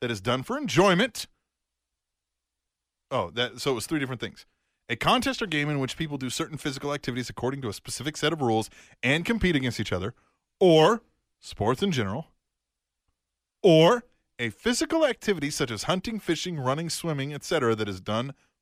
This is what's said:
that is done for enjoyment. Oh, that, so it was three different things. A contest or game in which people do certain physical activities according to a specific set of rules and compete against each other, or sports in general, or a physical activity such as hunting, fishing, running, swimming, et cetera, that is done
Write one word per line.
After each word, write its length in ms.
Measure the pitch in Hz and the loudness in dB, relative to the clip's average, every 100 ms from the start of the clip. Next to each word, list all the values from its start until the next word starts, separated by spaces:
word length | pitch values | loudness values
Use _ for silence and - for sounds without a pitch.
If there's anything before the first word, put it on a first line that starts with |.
that 100 | 120 | -6
is 100 | 107 | -4
done 220 | 107 131 | -2 -2
for 160 | 131 269 | -2 -6
enjoyment. 680 | 240 123 196 175 247 - - _ _ _ _ _ _ _ _ _ _ _ _ _ _ _ _ _ - | 0 4 6 6 2 -2 -14 _ _ _ _ _ _ _ _ _ _ _ _ _ _ _ _ _ -6
Oh, 200 | 127 87 | -4 -4
that, 300 | 110 120 117 | -4 -4 -4
so 100 | 143 | -4
it 40 | |
was 120 | 120 - | -4 -4
three 120 | 156 | -6
different 220 | 131 127 | -4 -6
things. 240 | - - - _ _ _ - | -10 -12 -20 _ _ _ -10
A 40 | 120 | -2
contest 440 | 160 247 269 254 | 2 2 0 -4
or 60 | 202 | -4
game 220 | 156 147 | -2 -2
in 80 | 143 | -2
which 180 | 135 - | -4 -4
people 220 | 160 143 | -8 -6
do 100 | 127 | -6
certain 300 | - 160 151 | -6 -6 -6
physical 340 | 151 127 143 | -8 -6 -6
activities 380 | 143 - 123 120 | -6 -6 -6 -8
according 320 | - 123 139 | -4 -4 -4
to 60 | 120 | -8
a 40 | |
specific 440 | - - - 143 - | -10 -12 -8 -8 -2
set 160 | 151 | -2
of 100 | 160 | 0
rules 260 | 123 110 110 - - - | 0 0 -2 -12 -20 -4
and 220 | 123 156 | 0 0
compete 320 | 170 226 185 147 | 0 0 2 2
against 240 | 127 - | 0 -4
each 120 | 107 | -4
other, 220 | 90 98 - _ _ _ - | -4 -4 -10 _ _ _ 4
or 420 | 185 156 165 233 _ _ _ _ | 8 8 8 4 _ _ _ _
sports 440 | - - 104 131 | -16 -2 -2 0
in 100 | 196 | 0
general, 340 | 139 98 123 - _ _ _ _ _ _ _ _ _ _ _ _ _ | 0 -2 -6 -12 _ _ _ _ _ _ _ _ _ _ _ _ _
or 420 | 190 160 170 240 - _ _ - | 6 8 8 4 -2 _ _ -8
a 120 | 117 | -8
physical 540 | - 226 247 311 320 294 | -2 -2 0 0 2 0
activity 440 | - - 175 139 | 0 -2 -2 -2
such 200 | - 123 | -4 -4
as 140 | 104 | -4
hunting, 340 | - 185 240 220 | -2 -2 -2 -8
fishing, 400 | - 160 180 156 | -4 -4 -4 -4
running, 300 | 127 147 170 | -2 -2 -4
swimming, 420 | - 170 143 139 | -6 -4 -4 -6
et 120 | 143 | -8
cetera, 300 | - 165 117 | -2 0 2
that 140 | 110 104 | 2 -2
is 120 | 95 | -6
done 340 | 98 110 139 - _ _ | -4 -4 -4 -10 _ _